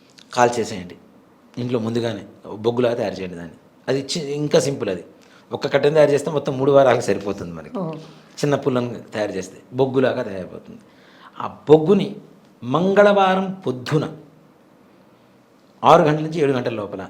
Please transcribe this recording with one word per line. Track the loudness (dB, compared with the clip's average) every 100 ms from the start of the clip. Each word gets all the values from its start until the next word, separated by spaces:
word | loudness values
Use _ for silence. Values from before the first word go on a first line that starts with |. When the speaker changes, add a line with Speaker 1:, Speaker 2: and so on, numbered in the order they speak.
| _ -20 -8
Speaker 1:
కాల్ | 2 2 2
చేసేయండి | -4 -6 -12 -18 -20 _ _ _ _ -10
ఇంట్లో | -4 -2
ముందుగానే, | -2 -2 -2 -6 -12 -20 -16 -4
బొగ్గులాగా | -2 0 0
తయారు | 0 -4
చేయండి | -6 -10 -10
దాన్ని. | -14 -18 _ _ -4
అది | -4
చి-, | -2 -6 -6 -4
ఇంకా | 0 2
సింపుల్. | 0 -4 -6
అది | -6 -10 -20 -20 -20 _
ఒక్క | -6 0
కట్టెను | 2 4
తయారు | 4 4
చేస్తే | 4 0
మొత్తం | -4 -4 0
మూడు | 4
వారాలకు | 6 6 4
సరిపోతుంది | 0 -2 -2 -8 -8
మనకి. | -12 -12 -8
Speaker 2:
ఓ. | -8 -8 -16 -20 -20 -4
Speaker 1:
చిన్న | 0
పుల్లను | 0 0 -2 -2 -8 -10
తయారు | -6 -4
చేస్తే | -6 -10 -16 -10
బొగ్గులాగా | -2 0 2 0 0
తయారైపోతుంది. | -6 -8 -10 -14 -18 -20 -20 _ -20 -20 -20 -12
ఆ | -12 -10 4
బొగ్గుని | 6 6 2 0 -8 -18 -20 _ _
మంగళవారం | -4 0 2 4 6 6 2 2 -2 -6 -8
పొద్దున | -8 -2 -2 -2 -10 -20 _ _ _ _ _ _ _ _ _ _ _ _ _ _ _
ఆరు | 6 8
గంటల | 6 2
నుంచి | -2 0
ఏడు | 0
గంటల | 0 -2
లోపల | -6 -8 -10